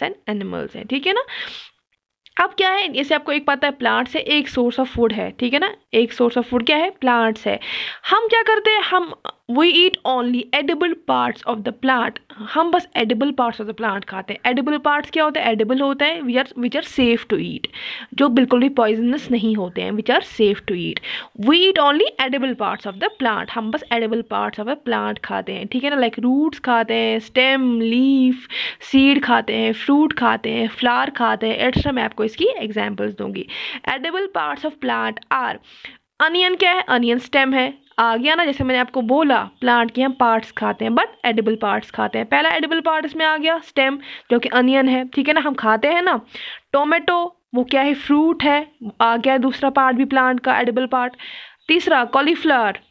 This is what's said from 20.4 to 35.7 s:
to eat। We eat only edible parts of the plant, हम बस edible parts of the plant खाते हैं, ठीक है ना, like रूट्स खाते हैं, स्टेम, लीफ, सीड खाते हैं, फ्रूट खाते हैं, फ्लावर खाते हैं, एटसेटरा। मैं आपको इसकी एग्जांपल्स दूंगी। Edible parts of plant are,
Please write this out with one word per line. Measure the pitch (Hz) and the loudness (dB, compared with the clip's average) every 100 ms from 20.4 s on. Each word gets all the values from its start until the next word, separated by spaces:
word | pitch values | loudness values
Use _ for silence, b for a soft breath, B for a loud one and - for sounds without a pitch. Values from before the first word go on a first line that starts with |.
| 208 208 | 2 2
to | - | -4
eat। | 180 165 - B B B - | -4 -4 -6 B B B -4
We | 214 | 2
eat | 339 381 381 | 4 4 4
only | 285 302 508 - 269 | 4 4 0 0 -2
edible | 269 262 | -2 -2
parts | 254 196 214 202 | -2 -4 -4 -8
of | |
the | 190 403 427 | -4 -6 0
plant, | 247 202 - | -2 0 -4
हम | 233 220 | -6 -6
बस | - - | -6 -4
edible | 233 220 240 | -2 0 -2
parts | 226 202 208 - | -4 -4 -4 -6
of | |
the | 214 294 247 | -8 -6 -4
plant | 214 208 214 | -2 -4 -6
खाते | - 196 190 | -6 -6 -6
हैं, | 190 208 | -8 -6
ठीक | 254 | -4
है | 285 | -2
ना, | 277 233 | 0 0
like | 226 | 0
रूट्स | 247 277 311 - | 0 2 0 -2
खाते | 254 233 226 | 0 0 0
हैं, | 226 220 220 | -2 0 -2
स्टेम, | 220 254 262 269 254 233 | -2 2 2 2 2 0
लीफ, | 226 240 269 269 254 254 - B B B | 2 2 4 4 4 0 -6 B B B
सीड | - 269 277 285 | 0 4 6 4
खाते | 277 233 226 | 2 2 2
हैं, | 220 226 | -2 0
फ्रूट | 220 - 285 302 | -2 2 4 4
खाते | - 233 220 226 | 2 0 0 -2
हैं, | 226 226 | -2 -2
फ्लावर | - 240 247 277 | 0 0 0 -2
खाते | 269 226 220 220 | -2 -2 0 -2
हैं, | 220 | 0
एटसेटरा। | 247 254 294 | 0 0 0
मैं | 254 | -2
आपको | 220 - | -4 -2
इसकी | 214 - | -4 0
एग्जांपल्स | 415 523 220 208 208 196 208 | 0 0 -6 -4 -6 -4 -6
दूंगी। | 202 196 196 190 B B 254 - | -6 -8 -8 -10 B B -8 -6
Edible | 262 320 370 392 170 | -4 -4 -6 -4 -4
parts | 151 285 | -4 -4
of | 302 302 | -8 -6
plant | 247 226 226 220 - | -4 -2 -4 -6 -4
are, | 262 240 - B | -2 -2 -8 B